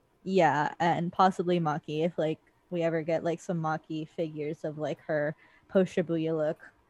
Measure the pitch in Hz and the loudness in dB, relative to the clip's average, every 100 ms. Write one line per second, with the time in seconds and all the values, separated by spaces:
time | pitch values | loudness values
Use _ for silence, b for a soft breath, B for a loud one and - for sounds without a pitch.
0 | _ _ 185 190 156 147 147 - 170 165 | _ _ 0 4 4 4 -2 0 0 2
1 | 175 - 190 185 175 175 156 147 - 151 | -2 4 4 4 0 2 0 -2 -4 -2
2 | 170 170 156 156 _ _ _ 180 165 165 | -2 0 -2 -2 _ _ _ -2 0 0
3 | 156 160 170 160 - 170 160 156 - 156 | -2 -2 -2 -4 -4 -2 -2 -4 -6 -8
4 | 156 - 165 151 147 160 160 147 147 165 | -8 -6 -6 -4 -6 -6 -8 -4 -6 -6
5 | - 151 147 - b b _ 196 180 - | -4 -2 -2 -4 b b _ 2 2 0
6 | 170 165 160 160 151 170 - _ _ | -2 -2 0 0 -2 -4 -12 _ _